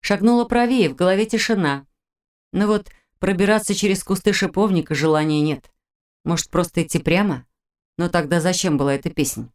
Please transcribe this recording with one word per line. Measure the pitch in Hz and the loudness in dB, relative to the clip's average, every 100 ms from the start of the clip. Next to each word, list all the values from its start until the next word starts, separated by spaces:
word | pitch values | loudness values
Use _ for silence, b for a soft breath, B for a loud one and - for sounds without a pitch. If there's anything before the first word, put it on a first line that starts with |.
Шагнула | - 202 214 240 233 | -2 0 2 2 2
правее, | 240 240 254 170 | 0 2 2 0
в | 135 | 0
голове | 185 190 220 | 0 0 0
тишина. | 220 - 214 160 139 139 _ _ _ _ _ _ | -2 0 0 0 -4 -10 _ _ _ _ _ _
Но | 180 208 | -2 0
вот | 208 208 b b _ | 0 -2 b b _
пробираться | 185 180 202 214 214 | -2 0 2 2 0
через | 196 202 190 | -2 0 0
кусты | - 190 - | -2 0 0
шиповника | 196 196 - 208 180 - | 0 -2 0 2 0 0
желания | 156 156 151 156 151 | -2 2 2 2 2
нет. | 151 147 _ _ _ _ _ _ | 0 -2 _ _ _ _ _ _
Может, | - 170 - | -4 -2 0
просто | 175 170 - | -2 0 -2
идти | 160 - | -2 -2
прямо? | - 170 208 131 - _ _ _ _ - | 0 0 0 -2 -8 _ _ _ _ -6
Но | 170 | -2
тогда | 170 147 170 | -2 0 0
зачем | 165 175 190 147 | 0 0 0 0
была | 143 | 0
эта | 139 147 | 0 -4
песнь? | 139 139 - 120 | -4 -4 -4 -14